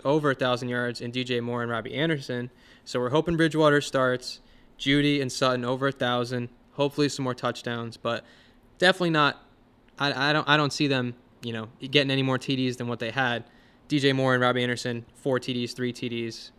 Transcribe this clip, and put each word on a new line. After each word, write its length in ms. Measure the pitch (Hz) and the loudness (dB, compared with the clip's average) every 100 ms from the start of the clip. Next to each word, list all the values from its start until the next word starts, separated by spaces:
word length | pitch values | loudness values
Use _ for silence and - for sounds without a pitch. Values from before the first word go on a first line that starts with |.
| 135 | 0
over 260 | 156 147 | 2 2
a 40 | 131 | 0
thousand 340 | 131 123 127 | 0 0 -2
yards 320 | 123 123 117 | -4 -4 -6
in 100 | 123 | -6
D 120 | 123 | -4
J 160 | 123 120 | -2 -2
Moore 200 | 120 120 | -2 -4
and 100 | 117 | -4
Robbie 240 | 117 110 127 | -4 -6 -2
Anderson. 560 | 165 147 135 123 123 - - - - | -2 -2 -4 -6 -8 -14 -20 -20 -6
So 160 | 123 | -2
we're 80 | 123 | 2
hoping 260 | 151 160 165 | 2 2 2
Bridgewater 460 | 160 156 151 147 | 2 4 6 4
starts, 580 | - 135 127 127 - - - - - - | 2 0 0 0 -6 -16 -20 -20 -20 -6
Jeudy 420 | 139 143 143 143 | 2 4 4 2
and 80 | 131 | -2
Sutton 360 | - 131 127 120 | 0 0 0 -2
over 220 | 131 135 | -2 -2
a 40 | |
thousand, 560 | 131 123 123 123 123 120 - _ | 0 0 0 -2 -4 -6 -12 _
hopefully 360 | - 143 151 143 | -2 -2 0 -2
some 140 | - | 0
more 100 | 127 | -4
touchdowns, 640 | 120 123 120 120 120 117 - | -2 -4 -4 -6 -6 -8 -6
but 260 | 117 117 - - - _ _ - | -6 -6 -8 -20 -20 _ _ 2
definitely 320 | 180 185 175 | 2 4 2
not, 340 | 156 143 - - _ _ _ _ - | 2 2 0 -12 _ _ _ _ -4
I, 320 | 143 127 143 | -2 0 2
I 40 | |
don't, 140 | 151 143 | 2 4
I 80 | 151 | 4
don't 160 | 143 | 4
see 160 | - 147 | 2 2
them, 280 | 131 123 120 _ _ | 2 -2 -6 _ _
you 100 | 120 | -8
know, 160 | 113 110 - | -8 -10 -12
getting 300 | 139 147 135 | 0 2 2
any 100 | 135 | 2
more 160 | 131 127 | 2 0
T 180 | - 131 | 0 -2
Ds 220 | 127 120 | -2 -2
than 100 | 120 | -6
what 120 | 117 | -6
they 100 | 113 | -4
had. 340 | 123 127 117 - - - _ - | 0 0 -2 -6 -20 -20 _ -2
D 120 | 147 | 2
J 140 | 139 | 2
Moore 200 | 135 131 127 | 4 2 4
and 60 | |
Robbie 200 | 123 123 | 4 2
Anderson, 440 | 123 120 123 117 - - | 0 -2 -4 -6 -10 -8
four 240 | 143 127 | -2 -2
T 120 | 135 | -2
Ds, 200 | 123 120 | -4 -4
three 180 | - 123 | -4 -6
T 160 | 120 123 | -4 -6
Ds 440 | 117 113 - - | -6 -6 -10 -16